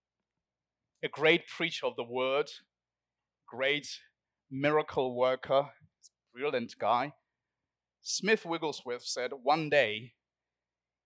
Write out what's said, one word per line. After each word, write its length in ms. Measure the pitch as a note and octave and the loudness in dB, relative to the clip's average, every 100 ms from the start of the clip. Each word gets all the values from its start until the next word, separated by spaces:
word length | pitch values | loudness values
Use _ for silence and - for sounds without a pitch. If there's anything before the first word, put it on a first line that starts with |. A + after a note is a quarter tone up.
| _ _ _ _ _ _ _ _ _ _ | _ _ _ _ _ _ _ _ _ _
a 60 | D#3 | -8
great 380 | - D#3 E3+ - | 2 4 4 2
preacher 400 | - E3+ D#3+ B2+ | -6 -4 -2 -4
of 100 | A#2+ | -4
the 80 | |
word, 460 | A#2 B2 C3 C3+ D3+ - _ _ _ _ _ _ _ _ - | -6 -2 0 0 -2 -6 _ _ _ _ _ _ _ _ -16
great 420 | A#2 C3+ D3 C#3 - - _ _ _ - | -4 0 0 -4 -14 -18 _ _ _ -12
miracle 640 | C3+ C#3+ D3+ D3+ - C3 | -2 2 2 0 0 -2
worker, 540 | B2 B2+ B2+ - C#3 C#3 - _ _ - _ _ | 2 2 2 2 2 2 -6 _ _ -20 _ _
brilliant 400 | A#2+ C#3+ C3+ A#2 - | -6 -2 -2 -4 -4
guy. 340 | G#2 A#2+ C#3 - _ _ _ _ _ _ _ _ | 2 2 0 -6 _ _ _ _ _ _ _ _
Smith 440 | - - F#3 G#3+ E3 | -8 -4 0 0 0
Wigglesworth 580 | E3 D#3+ C#3 B2 A#2+ | -4 -4 -6 -6 -8
said 280 | - - B2 C3+ | -6 -6 -6 -4
one 260 | B2 D#3 D#3 | 0 2 4
day 440 | C#3+ A#2 G#2+ A#2+ _ _ _ _ _ _ _ _ _ | 4 4 0 -8 _ _ _ _ _ _ _ _ _